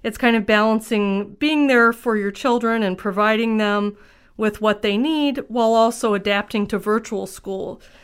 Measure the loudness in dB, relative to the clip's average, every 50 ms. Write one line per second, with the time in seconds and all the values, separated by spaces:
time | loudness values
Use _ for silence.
0 | -8 -8 -4 0 2 2 2 2 2 2 2 2 4 2 2 0 -2 -2 -2 0
1 | 0 0 0 -2 -4 -6 -6 -4 -2 0 2 2 2 4 4 4 4 4 2 0
2 | -2 -2 -2 -2 -2 -4 -4 -2 -2 0 0 0 0 0 0 0 0 -2 -2 -4
3 | -4 -4 -2 0 2 2 2 0 0 0 0 0 0 0 0 0 -2 -2 -4 -8
4 | -16 -20 _ _ _ _ _ -4 -2 -2 -2 0 0 0 0 0 0 -2 0 0
5 | 0 0 0 0 0 0 -2 -2 -6 -4 -2 0 2 4 4 4 4 2 2 0
6 | -2 0 0 0 0 0 -2 -2 -2 -2 -4 -4 -2 -2 -4 -4 -2 0 -2 -2
7 | -2 -4 -8 -8 -8 -8 -12 -14 -12 -10 -8 -8 -8 -10 -12 -14 -18 -20 -20 -20